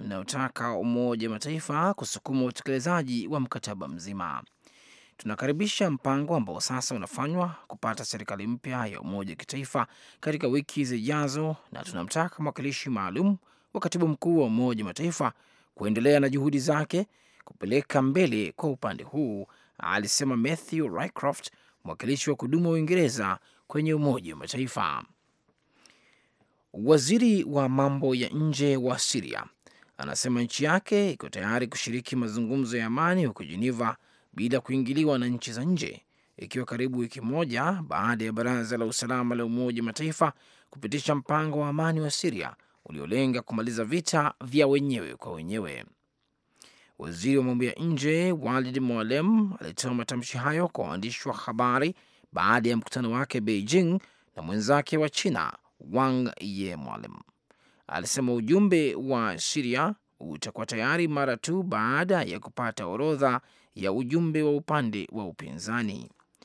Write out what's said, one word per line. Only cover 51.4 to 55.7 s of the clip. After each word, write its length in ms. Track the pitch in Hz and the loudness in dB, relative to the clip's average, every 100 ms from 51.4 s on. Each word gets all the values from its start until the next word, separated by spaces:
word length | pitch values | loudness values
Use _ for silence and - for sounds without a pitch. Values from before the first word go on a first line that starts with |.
| - 113 123 127 156 - _ _ _ | -4 0 2 4 2 -2 _ _ _
baada 380 | 85 92 120 117 | 0 4 6 4
ya 60 | 117 | 2
mkutano 340 | - 127 117 | 0 -4 -2
wake 300 | 120 139 123 | 0 0 -2
Beijing 580 | 107 104 107 175 170 185 - _ _ - | 0 0 2 4 4 2 -2 _ _ -12
na 60 | |
mwenzake 540 | 80 104 107 143 143 156 | -4 -2 2 2 2 0
wa 120 | 151 | 2
China 420 | - 196 110 76 - _ | 0 0 0 -2 -6 _